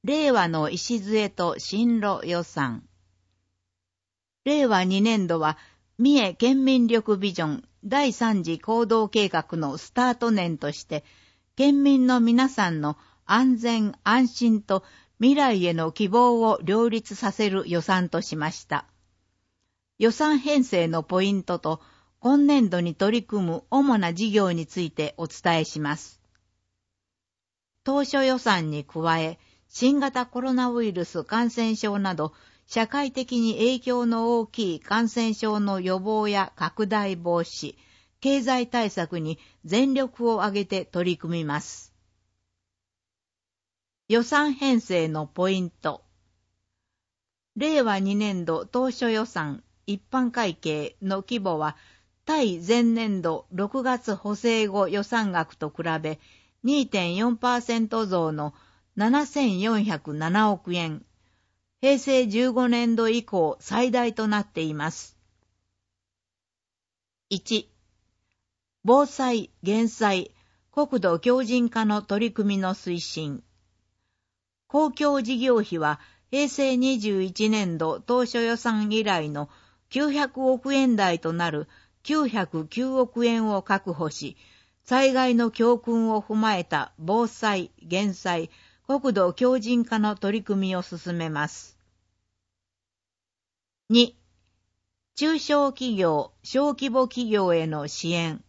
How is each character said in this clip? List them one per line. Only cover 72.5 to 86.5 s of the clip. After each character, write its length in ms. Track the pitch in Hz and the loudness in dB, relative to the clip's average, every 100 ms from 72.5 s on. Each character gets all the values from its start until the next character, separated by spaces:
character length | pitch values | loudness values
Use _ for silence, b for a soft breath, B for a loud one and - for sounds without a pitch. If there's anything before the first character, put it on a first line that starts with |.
| 196 | 0
み 60 | |
の 120 | 185 | -2
推 260 | 190 185 175 | -4 -6 -6
進。 420 | - 160 151 131 _ _ _ _ _ _ _ _ _ _ _ _ _ | -8 -8 -8 -10 _ _ _ _ _ _ _ _ _ _ _ _ _
公 240 | 285 311 | 0 0
共 300 | - 294 277 | 0 0 0
事 160 | 226 254 | -2 -2
業 200 | 262 240 | 2 2
費 200 | - 165 | 0 -2
は、 200 | 151 147 b b b | -2 -4 b b b
平 180 | 269 285 | -2 -2
成 280 | - 269 254 | 0 0 2
二 240 | 262 262 | 0 0
十 220 | 208 196 | -2 -2
一 280 | 190 180 214 | -2 -2 0
年 260 | 214 185 165 | 0 -2 -2
度 200 | 160 120 | -4 -4
当 260 | - 247 240 | -2 0 0
初 160 | 240 | -2
予 140 | 226 233 | -2 -2
算 360 | 240 220 214 | -2 -2 0
以 100 | 220 | -2
来 260 | 214 180 151 | 0 -2 -2
の 220 | 147 147 b b b _ | -8 -10 b b b _
九 240 | 254 294 | -2 0
百 360 | 285 269 262 262 | 0 -2 0 0
億 240 | 254 262 | 0 0
円 220 | 277 262 | 2 2
台 240 | 220 190 170 | 2 2 0
と 140 | 165 | -2
な 180 | 165 170 | -2 -2
る 180 | 151 156 b b _ | -4 -8 b b _
九 240 | - 311 269 | -2 0 0
百 400 | 214 175 160 156 | -2 -4 -6 -6
九 180 | 226 262 | -6 -2
億 360 | 262 247 233 233 | 0 0 0 0
円 240 | 226 220 | 2 0
を 120 | 196 | -2
確 300 | - 196 196 | 0 -2 -2
保 160 | 156 156 | -6 -6
し、 280 | - 139 b b b b b | -6 -14 b b b b b
災 280 | - 254 269 | -2 4 4
害 220 | 254 254 | 4 2
の 160 | 240 233 | 2 2
教 280 | - 233 240 | 2 2 2
訓 340 | 233 233 226 | 0 0 0
を 100 | 214 | -2
踏 120 | 208 | -2
ま 200 | 214 220 | 0 0